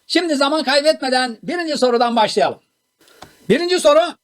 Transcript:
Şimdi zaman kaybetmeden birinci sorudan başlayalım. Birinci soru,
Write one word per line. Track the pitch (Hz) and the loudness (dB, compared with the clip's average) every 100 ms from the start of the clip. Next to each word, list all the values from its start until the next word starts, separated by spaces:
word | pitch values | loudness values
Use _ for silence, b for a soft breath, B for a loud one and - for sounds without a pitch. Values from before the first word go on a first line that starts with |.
| - | -4
Şimdi | 320 349 277 | -2 -2 0
zaman | 277 311 | 0 -2
kaybetmeden | 254 285 302 311 262 254 254 220 | 0 0 0 0 -2 -2 -2 -6
birinci | 180 349 330 277 | -8 -6 -4 -2
sorudan | 247 240 240 233 | 0 2 0 2
başlayalım. | 214 208 156 - _ _ _ _ B B B B - | 0 0 -2 -2 _ _ _ _ B B B B 0
Birinci | 254 349 359 | 0 2 0
soru, | 302 302 339 - | 4 4 2 -4